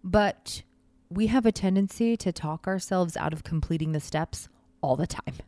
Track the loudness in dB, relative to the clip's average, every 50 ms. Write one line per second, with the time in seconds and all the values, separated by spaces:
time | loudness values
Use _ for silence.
0 | -4 4 4 4 4 4 0 _ _ -12 -12 -12 -14 _ _ _ _ _ _ _
1 | _ _ -2 0 2 4 4 6 6 4 4 4 2 2 4 4 2 2 0 0
2 | 2 2 2 2 0 -2 -2 -2 -4 -6 -6 -4 -4 -4 -4 -4 -2 0 2 2
3 | 2 2 0 -4 -4 -4 -4 -6 -6 -4 -2 -2 -2 0 -2 -2 0 0 -2 -2
4 | -4 -2 -2 -2 -2 -2 -6 -12 -12 -14 _ _ _ _ _ _ 0 0 2 2
5 | 0 -4 -4 -8 -8 -10 -10 -10 -16